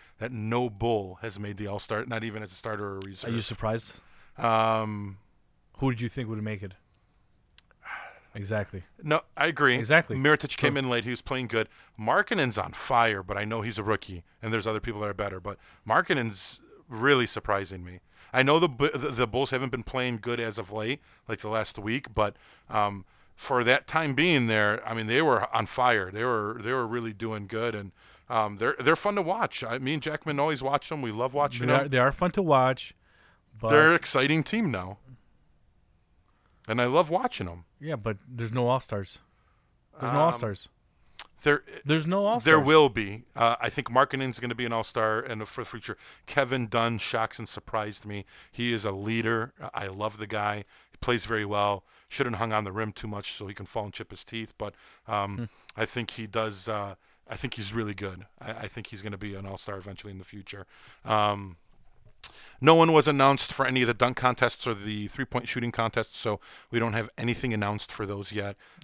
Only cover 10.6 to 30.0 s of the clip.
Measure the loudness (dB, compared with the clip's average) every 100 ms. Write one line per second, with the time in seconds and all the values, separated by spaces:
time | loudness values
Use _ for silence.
10.6 | 0 2 0 0 -2 -6 -4 -4 0 0
11.6 | -2 -6 -20 -8 0 2 2 2 2 0
12.6 | -4 -6 2 4 4 2 -4 -4 -4 -4
13.6 | -4 -4 0 -2 -2 -14 -16 -12 -4 -2
14.6 | 0 -2 -4 -6 -6 -4 -6 -6 -10 -12
15.6 | -16 -12 0 2 4 0 0 -4 -8 -8
16.6 | -14 -20 -12 0 4 6 4 -2 0 0
17.6 | 0 -10 -14 -16 _ _ -4 2 4 6
18.6 | 4 2 0 0 -4 0 0 0 0 -2
19.6 | -4 -6 -6 -4 -2 -4 -4 -4 -4 -6
20.6 | -8 -6 -4 -6 _ _ -10 -8 -4 -2
21.6 | -2 -6 -4 -4 -4 0 0 -2 -20 -20
22.6 | -6 0 0 -2 -14 _ _ -14 0 2
23.6 | 4 4 2 -2 0 2 4 4 4 4
24.6 | 4 2 -4 -6 0 2 4 4 2 -2
25.6 | -2 2 2 2 0 -4 -2 -2 -2 -6
26.6 | -4 -2 -2 -4 -6 -8 -8 -6 -6 -4
27.6 | -4 -4 -10 -16 -20 -20 -4 0 0 0
28.6 | 0 2 4 4 4 0 -2 -2 -2 -4
29.6 | -6 -4 -2 -4